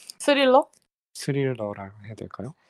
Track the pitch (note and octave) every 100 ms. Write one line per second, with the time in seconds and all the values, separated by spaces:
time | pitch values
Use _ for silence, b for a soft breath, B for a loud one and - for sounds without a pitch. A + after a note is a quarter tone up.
0 | B - - C#4 C4 C4 - _ _ _
1 | _ - - C#3 C3+ B2 G#2 G2+ G2 G#2
2 | G2+ G#2+ F#2+ - A2 -